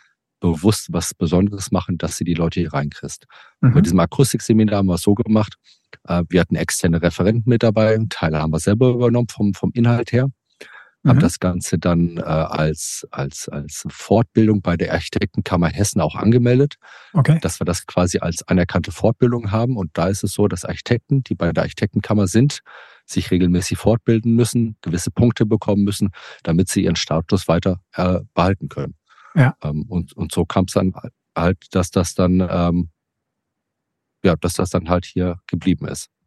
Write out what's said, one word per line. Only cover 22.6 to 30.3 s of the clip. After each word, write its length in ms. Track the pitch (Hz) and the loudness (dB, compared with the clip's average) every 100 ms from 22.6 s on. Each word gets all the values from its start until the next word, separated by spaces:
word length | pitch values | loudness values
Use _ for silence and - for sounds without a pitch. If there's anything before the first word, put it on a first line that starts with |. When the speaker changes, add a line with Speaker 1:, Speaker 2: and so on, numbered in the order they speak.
| - - - - _ | -12 -20 -20 -20 _
Speaker 1:
sich 260 | - - | -6 -2
regelmäßig 460 | 90 90 90 - - | 2 2 2 0 -2
fortbilden 580 | - 113 - 113 117 117 | 0 0 2 0 2 2
müssen, 420 | 110 120 113 107 | 2 0 -2 -4
gewisse 300 | - 90 - | -6 -4 -4
Punkte 340 | - 117 - 107 | 2 2 2 0
bekommen 380 | 107 - 101 | 0 0 2
müssen, 280 | 101 101 98 - - - | 2 0 -4 -4 -16 -10
damit 260 | - 82 92 | -2 0 2
sie 140 | 101 | 0
ihren 120 | 92 85 | 0 0
Status 520 | - 80 - 98 - | -2 -2 0 -2 2
weiter, 320 | 85 95 90 - - | 0 0 -4 -6 -4
äh, 240 | 90 90 101 | -2 -2 -4
behalten 360 | - 87 95 - | 0 0 0 -4
können. 260 | - 69 - _ _ - 175 | -8 -10 -10 _ _ -4 2
Speaker 2:
Ja. 200 | 127 - | 2 2
Speaker 1:
Ähm, 220 | 78 76 - | -6 -6 -4
und, 260 | 87 - | -6 -6
und 180 | - 82 | -8 -6